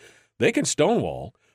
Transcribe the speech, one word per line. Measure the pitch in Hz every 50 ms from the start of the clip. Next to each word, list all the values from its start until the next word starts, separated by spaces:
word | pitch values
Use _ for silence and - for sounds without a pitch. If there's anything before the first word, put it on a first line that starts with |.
| - - - _ _ _ _
They | - 151 160
can | - - -
stonewall, | - - - 147 185 240 202 110 80 67 64 87 - - _ _ _